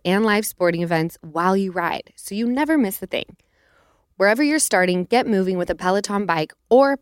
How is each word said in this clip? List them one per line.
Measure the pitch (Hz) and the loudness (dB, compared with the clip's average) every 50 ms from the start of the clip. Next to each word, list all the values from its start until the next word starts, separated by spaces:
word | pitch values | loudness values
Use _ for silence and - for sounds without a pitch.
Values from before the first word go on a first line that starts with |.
| - | -2
and | 180 190 202 226 | 0 0 2 2
live | 220 208 214 208 | 2 2 0 -2
sporting | - - - 180 175 170 170 175 | -4 -4 -2 0 0 0 0 -2
events | 170 170 160 160 165 - - | 0 0 0 -2 -2 -6 -10
while | - 160 151 165 175 185 190 | -16 -10 -4 -2 0 0 0
you | 196 196 185 | 0 -2 -2
ride, | 170 185 170 165 151 - - - _ | -4 -4 -4 -4 -4 -6 -10 -14 _
so | - - - 196 | -20 -14 -10 -6
you | 214 233 | -4 -2
never | 240 247 277 302 294 320 | -2 -2 -2 0 0 0
miss | 294 226 190 - - | 0 0 0 -4 -6
a | - | -8
thing. | - - - - - - _ _ _ _ _ _ _ _ _ _ _ _ _ _ _ _ | -8 -8 -8 -8 -10 -16 _ _ _ _ _ _ _ _ _ _ _ _ _ _ _ _
Wherever | - 190 202 220 247 302 | 0 2 2 4 2 2
you're | 285 302 311 | 2 2 0
starting, | - - 214 185 185 180 180 180 180 | 0 2 2 2 2 2 2 0 0
get | - 233 254 - | 0 0 0 2
moving | 254 214 190 190 185 185 | 2 0 0 0 0 -2
with | 180 175 - | -2 -2 -4
a | 170 | -4
Peloton | - 185 185 190 202 202 - 202 202 208 | -4 -2 0 0 0 -2 -2 -4 -4 -2
bike | 175 165 160 156 - - _ _ - | -2 -2 -2 -4 -6 -8 _ _ 2
or | 233 262 277 277 277 269 | 4 4 6 4 2 -2